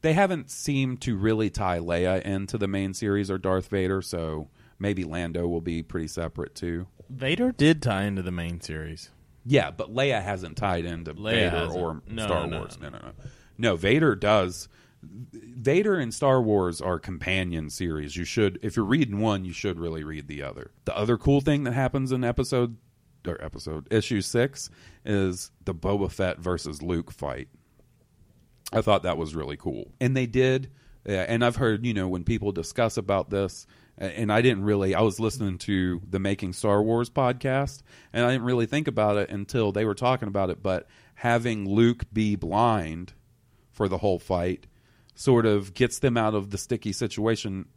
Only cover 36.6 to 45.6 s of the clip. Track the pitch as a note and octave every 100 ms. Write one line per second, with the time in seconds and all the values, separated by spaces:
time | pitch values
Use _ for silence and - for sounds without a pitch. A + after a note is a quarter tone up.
36.6 | A2 G2+ A2 A#2 A#2+ - B2+ B2 C#3 C3
37.6 | C#3 - - - - - A#2+ C3 A#2+ B2
38.6 | A2+ C#3+ D3+ G#2+ G#2+ G#2 G2 G2+ G2+ B2+
39.6 | G#2+ G2 A2 G2+ B2+ B2+ G#2+ G2 F#2+ E2+
40.6 | G2+ F#2 - - - - A#2+ A#2+ A#2 A2
41.6 | G2 G#2 A#2 A#2+ - G#2+ G#2+ G2+ E2+ G2
42.6 | A#2 A2 D#2+ D#2+ F2+ - _ _ _ _
43.6 | _ - G#2 F2+ G#2 F2+ - F2+ F2+ F#2
44.6 | - _ _ _ _ - - A#2+ A2+ G#2